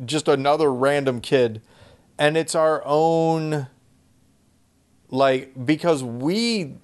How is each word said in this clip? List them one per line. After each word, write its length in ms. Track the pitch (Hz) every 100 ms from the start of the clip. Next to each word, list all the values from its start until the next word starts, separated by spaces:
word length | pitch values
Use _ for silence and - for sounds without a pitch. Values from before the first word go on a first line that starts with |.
| 120
just 220 | 151 165
another 440 | 139 139 156 151
random 460 | 123 135 143 135 123
kid, 420 | - 139 120 110 - _ - _ _ -
and 200 | 147 160
it's 180 | 160 170
our 260 | 156 151 -
own, 800 | 151 165 165 165 160 156 151 131 _ _ _ _ _ _ _ _ _ _ _ _ _ -
like, 560 | 131 135 131 - 131 123
because 380 | 151 170 147
we 720 | 127 120 143 202 233 226 147 -